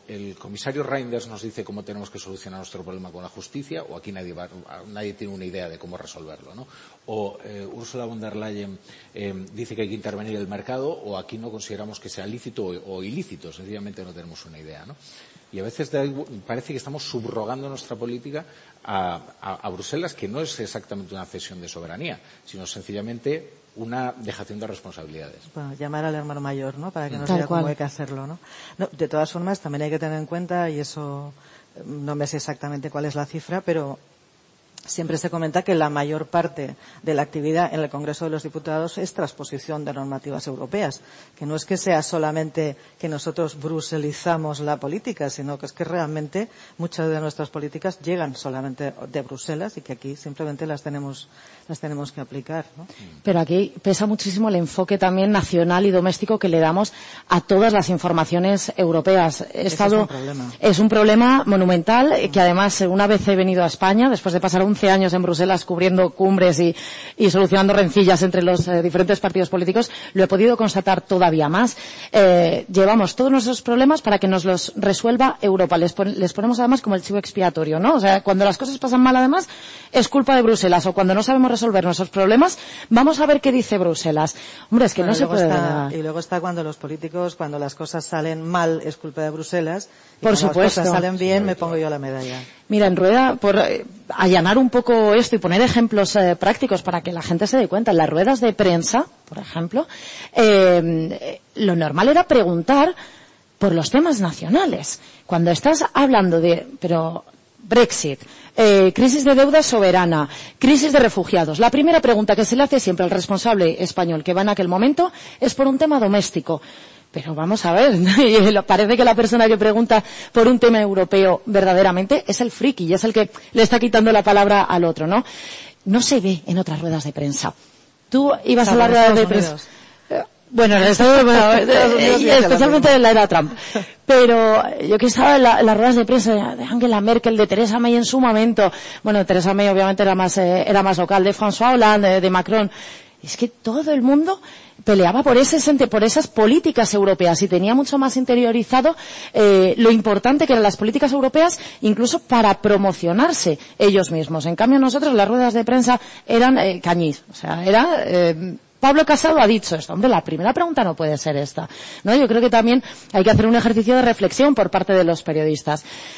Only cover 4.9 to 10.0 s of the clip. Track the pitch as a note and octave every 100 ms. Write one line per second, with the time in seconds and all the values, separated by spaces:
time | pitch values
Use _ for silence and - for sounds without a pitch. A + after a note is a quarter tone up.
4.9 | G#2 G#2 G2 G2+ G2 F#2 F#2 F2 D#2+ F2+
5.9 | E2+ D#2+ E2+ D#2 D2 C2+ G2+ C3 - -
6.9 | _ - A2 G2+ - G#2 G2+ G2 A#2+ A#2
7.9 | B2 A#2 A2+ G#2+ G#2 G#2+ G#2 G2+ F#2 _
8.9 | - _ - G2+ F#2+ F#2+ G#2 A#2 A2 G#2
9.9 | G#2+